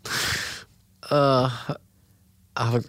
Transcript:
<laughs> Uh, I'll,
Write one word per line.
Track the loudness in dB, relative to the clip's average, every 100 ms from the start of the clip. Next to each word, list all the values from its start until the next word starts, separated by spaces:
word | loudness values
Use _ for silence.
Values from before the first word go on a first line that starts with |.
| -8
<laughs> | -6 -4 -4 -6 -12 -16 _ _ _ -2
Uh, | 2 4 4 2 -2 -8 -10 _ _ _ _ _ _ _ -4
I'll, | 0 0